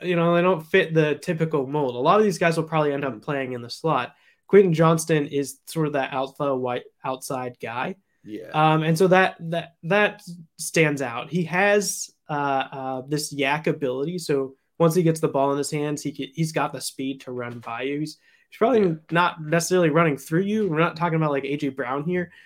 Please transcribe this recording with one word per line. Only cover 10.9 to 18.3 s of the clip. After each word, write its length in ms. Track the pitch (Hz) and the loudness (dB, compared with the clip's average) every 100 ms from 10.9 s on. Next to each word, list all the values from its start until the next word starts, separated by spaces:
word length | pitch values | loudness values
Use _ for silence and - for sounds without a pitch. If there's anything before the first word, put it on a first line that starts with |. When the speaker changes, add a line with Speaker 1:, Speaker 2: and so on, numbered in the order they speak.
| 143 | 2
Speaker 1:
out. 300 | 123 120 160 | -4 -6 -4
He 140 | 175 | -4
has, 640 | 160 180 202 208 185 - - _ - | -2 0 2 2 0 -6 -12 _ -8
uh, 40 | 147 143 135 135 | -4 0 -2 -4
uh, 300 | 135 131 131 139 | -8 -8 -8 -4
this 260 | 151 - | -6 -4
yak 360 | 143 135 151 160 | -2 -2 0 -2
ability. 500 | 151 131 131 151 180 | -2 -4 -4 -4 -6
So 380 | 160 139 135 - _ - | -2 -2 -2 -10 _ 0
once 180 | 170 | 2
he 80 | 175 | 4
gets 180 | 165 160 | 2 0
the 80 | 151 | -2
ball 240 | 139 139 | 0 0
in 60 | 143 | 0
his 120 | 139 | -2
hands, 320 | 151 147 147 | -4 -4 -4
he 80 | 147 | -8
can, 180 | - 131 | -8 -10
he's 180 | - 160 | -4 -2
got 200 | 156 151 | -2 -4
the 80 | 127 | -6
speed 400 | - - 135 135 | -10 -8 -8 -8
to 120 | 131 | -10
run 280 | 123 120 120 | -10 -10 -10
by 220 | 117 117 | -10 -8
you. 180 | 135 147 | -6 -4
He's, 180 | 156 - _ | -6 -10 _